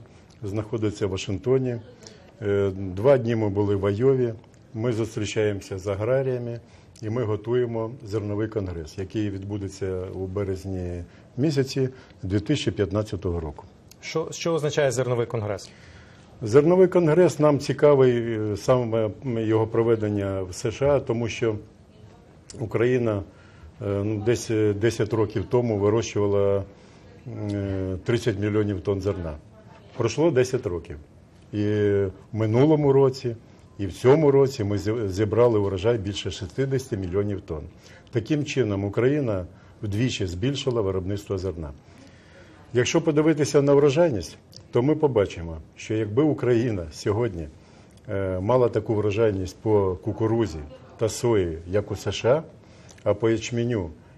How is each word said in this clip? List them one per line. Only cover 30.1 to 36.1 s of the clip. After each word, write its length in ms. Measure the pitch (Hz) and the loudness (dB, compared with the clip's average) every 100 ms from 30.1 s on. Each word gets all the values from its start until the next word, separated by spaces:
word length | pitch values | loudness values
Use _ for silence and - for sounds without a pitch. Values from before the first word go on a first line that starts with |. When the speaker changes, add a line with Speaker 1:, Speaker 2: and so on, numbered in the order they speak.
| - 170 | 0 2
Speaker 1:
десять 360 | 127 123 120 104 | 2 2 -2 -4
років. 300 | 87 - 78 - - - - - | -6 -8 -14 -18 -20 -20 -20 -8
І 120 | 104 | -4
в 460 | 104 104 104 101 95 - - | 0 2 2 2 0 -4 -8
минулому 600 | 107 110 113 151 151 139 | -2 2 4 6 6 4
році, 440 | 135 135 131 123 113 - - - - | 4 4 2 -6 -10 -14 -20 -20 -8
і 80 | 98 | -8
в 60 | |
цьому 380 | - 127 151 147 | 2 6 6 6
році 340 | 139 135 135 | 6 4 2
ми 140 | 101 104 | -2 -2
зі-, 300 | 95 120 101 | -2 -2 -2
зібрали 500 | 92 107 104 120 107 | 0 2 4 4 4
урожай 400 | 98 95 107 120 | 0 0 0 0
більше 320 | 98 | -2